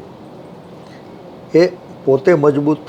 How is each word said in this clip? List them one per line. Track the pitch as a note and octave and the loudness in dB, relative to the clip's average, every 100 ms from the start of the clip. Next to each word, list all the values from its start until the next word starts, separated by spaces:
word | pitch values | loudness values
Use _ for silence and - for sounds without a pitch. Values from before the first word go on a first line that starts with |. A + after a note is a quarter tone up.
| - - - - - - - - - - - - - - - D#3+ | -14 -20 -20 -20 -20 -20 -20 -20 -20 -20 -20 -20 -20 -20 -4 0
એ | F3+ - - - - | 0 -2 -18 -8 -2
પોતે | C3+ F#3 | 0 0
મજબૂત | E3 D3 C#3+ D3 D3+ | 2 2 0 -2 -4